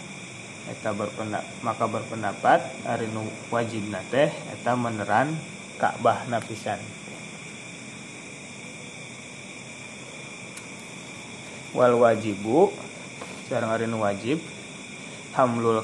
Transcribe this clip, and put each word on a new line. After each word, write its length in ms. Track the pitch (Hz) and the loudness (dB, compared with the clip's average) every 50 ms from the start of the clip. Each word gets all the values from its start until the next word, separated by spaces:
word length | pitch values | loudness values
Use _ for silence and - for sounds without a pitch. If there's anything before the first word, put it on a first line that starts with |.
| - - - - - - - - - - - - - - | -12 -12 -12 -12 -12 -12 -12 -12 -12 -14 -14 -12 -10 -10
Eta 240 | - - - 110 104 | -8 -4 -2 -2 0
berpenda-, 480 | 104 104 101 - - 110 107 101 92 - - - - - | 0 -2 -2 -2 -4 -4 -2 -2 -2 -4 -6 -8 -4 -2
maka 240 | 120 113 - 120 110 | -2 0 2 2 2
berpendapat 960 | 110 113 104 - 113 113 107 101 95 - - 123 151 175 170 - - - - | 2 0 -4 -4 -4 -2 -2 -2 0 4 6 8 8 6 6 2 -6 -6 -2
ari 240 | 123 120 113 113 110 | -2 0 0 0 -2
nu 160 | 110 110 110 110 - - - - | -2 -2 -4 -4 -6 -8 -6 -2
wajibna 560 | 117 120 120 110 113 110 101 104 101 92 92 - 117 | 0 0 2 0 0 -2 -2 -2 -4 -4 -4 2 4
teh 160 | 131 151 160 | 6 6 6
eta 480 | - - - - 107 101 - 120 123 | 4 0 -6 -8 -10 -2 0 2 2
meneran 560 | 123 120 117 110 107 98 98 104 117 135 151 160 156 - - - - - - - - | 2 2 0 0 0 2 4 6 6 6 4 2 -2 -6 -8 -10 -12 -12 -12 -2 0
Ka'bah 480 | 127 98 - - 117 117 104 101 110 127 | 2 2 2 4 4 4 4 4 2 0
napisan. 480 | 120 113 - - 113 - - 113 101 92 - - - - - - - - - - - - - - - - - - - - - - - - - - - - - - - - - - - - - - - - - - - - - - - - - - - - - 190 - 247 - - - - - 214 208 - - 180 - - - - - - - - - - - - - - - - - - - - - - - - - - - - - - - - - | 0 -2 -2 -2 -6 -4 -2 -2 -2 -2 -4 -8 -10 -12 -12 -12 -12 -12 -12 -12 -12 -12 -12 -12 -12 -12 -12 -14 -14 -12 -12 -12 -12 -12 -12 -12 -12 -12 -12 -12 -12 -12 -12 -12 -12 -12 -12 -12 -12 -12 -12 -12 -12 -12 -12 -12 -12 -14 -14 -14 -14 -14 -12 -12 -12 -12 -12 -12 -12 -12 -12 -12 -12 -12 -12 -12 -12 -12 -12 -10 -12 -12 -12 -12 -12 -12 -12 -12 -12 -12 -12 -12 -12 -12 -12 -12 -12 -12 -12 -12 -12 -12 -12 -12 -12 -12 -10 -4 4
Wal 240 | 123 127 123 120 | 6 8 8 10
wajibu, 720 | 117 120 117 113 104 110 107 101 98 101 107 120 160 196 202 - - - - - - - - - - - - - - - - | 10 10 8 8 6 4 0 -2 0 2 4 6 8 8 8 6 0 -8 -10 -12 -12 -12 -12 -12 -10 -10 -10 -10 -10 -6 -2
sareng 240 | 135 117 117 113 113 | 0 2 2 4 2
ari 160 | 113 113 113 | 2 2 2
nu 160 | 117 110 107 | 2 2 4
wajib, 320 | 101 101 98 98 117 151 165 - - - - - - - - - - - - - - - - - - - | 2 2 2 2 0 0 0 0 -4 -10 -12 -12 -12 -12 -12 -12 -12 -12 -12 -12 -12 -12 -12 -12 -2 4
hamlul 480 | - 131 123 117 117 117 117 113 110 | 6 6 6 6 4 6 6 6 4